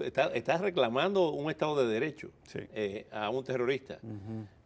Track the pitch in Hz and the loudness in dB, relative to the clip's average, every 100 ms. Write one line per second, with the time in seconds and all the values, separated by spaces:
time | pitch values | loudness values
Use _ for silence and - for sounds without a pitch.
0 | 135 135 151 - - 170 202 170 117 127 | -2 2 2 2 0 0 2 2 2 4
1 | 180 196 165 147 151 151 156 147 120 110 | 2 4 2 2 -2 0 2 4 4 2
2 | 151 - - - - - 101 110 101 101 | -2 -4 -14 -16 -12 -10 -8 -4 -4 -4
3 | - 110 107 127 127 127 120 135 - - | -8 -4 -2 -2 -2 0 0 0 -4 -12
4 | 113 104 101 110 110 - | -10 -10 -8 -10 -10 -16